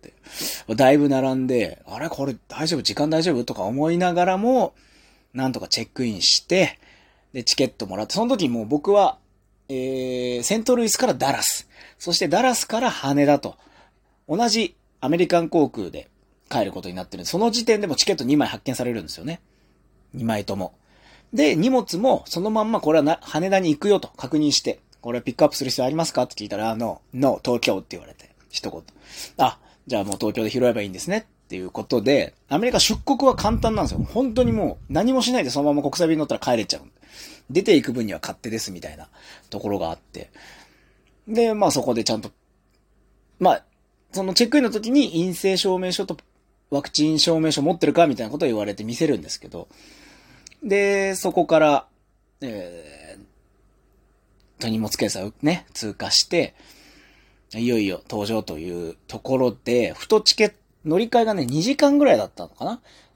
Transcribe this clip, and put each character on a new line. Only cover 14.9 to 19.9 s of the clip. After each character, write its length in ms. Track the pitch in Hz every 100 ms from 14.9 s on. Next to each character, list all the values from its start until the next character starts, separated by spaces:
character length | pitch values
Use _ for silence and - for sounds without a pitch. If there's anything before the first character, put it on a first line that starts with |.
| _
ア 80 | 131
メ 100 | 170
リ 100 | 175
カ 120 | 175
ン 100 | 165
航 180 | 175 139
空 220 | 117 90
で 180 | 73 - _ _ _ _
帰 160 | 131
る 80 | 98
こ 80 | 90
と 80 | 90
に 60 |
な 100 | 90
っ 40 | 90
て 100 | 90
る 60 |
ん 0 |
で、 40 | 90
そ 100 | 170
の 120 | 226
時 160 | 226 233
点 160 | 214
で 40 | 202
も 80 |
チ 120 | 135 -
ケ 80 |
ッ 20 | 190
ト 80 |
二 120 | 127 147
枚 120 | 113
発 160 | 113
券 100 | -
さ 100 | 123
れ 80 | 123
る 60 | 113
ん 20 |
で 60 | 80
す 80 | -
よ 60 |
ね。 180 | 110 170 _ _ _ _ _